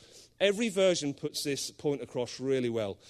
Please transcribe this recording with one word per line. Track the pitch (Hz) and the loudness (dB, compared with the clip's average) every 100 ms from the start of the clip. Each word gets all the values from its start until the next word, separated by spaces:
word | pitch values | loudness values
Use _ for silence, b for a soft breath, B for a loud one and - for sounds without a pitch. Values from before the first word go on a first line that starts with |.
| B B B B | B B B B
Every | 196 196 233 | 2 2 0
version | 185 190 165 143 | 4 4 4 0
puts | 135 151 - | -4 -6 -4
this | 147 135 - | -4 -4 -6
point | - 151 139 | -4 -2 -2
across | 120 131 120 - | -4 -4 -6 -4
really | 131 131 123 | 0 2 2
well, | 113 101 92 B | 0 -2 -4 B